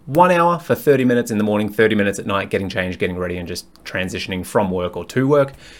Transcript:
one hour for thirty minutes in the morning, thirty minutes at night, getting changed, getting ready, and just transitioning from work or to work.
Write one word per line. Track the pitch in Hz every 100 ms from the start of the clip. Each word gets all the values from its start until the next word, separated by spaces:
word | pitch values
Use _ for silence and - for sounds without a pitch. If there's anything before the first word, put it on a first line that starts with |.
| -
one | 143 180
hour | 175 175 170
for | -
thirty | 117 151 135 127
minutes | 120 117
in | 107
the |
morning, | 107 104 107
thirty | 104 110 107
minutes | 101 98
at | -
night, | 98 98
getting | 101 95
changed, | 104 92 90
getting | 92 90
ready, | 90 90
and | 87
just | 87 - _
transitioning | - 98 92 98 - 92
from | 87 120 98
work | 90 90 -
or | 87
to | 123 135
work. | 147 139 - - -